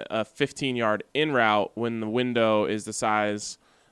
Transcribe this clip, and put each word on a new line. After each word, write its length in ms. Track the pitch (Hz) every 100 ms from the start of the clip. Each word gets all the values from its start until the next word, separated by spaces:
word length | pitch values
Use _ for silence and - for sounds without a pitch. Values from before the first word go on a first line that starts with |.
| -
a 160 | 110 107
fifteen-yard 760 | - 139 - 139 123 113 107 -
in 180 | 135 156
route 400 | 135 113 104 101 -
when 240 | 117 117
the 100 | 110
window 560 | 113 123 120 113 107 87
is 200 | 107 101
the 80 |
size 640 | 107 113 107 104 104 - - _ _ _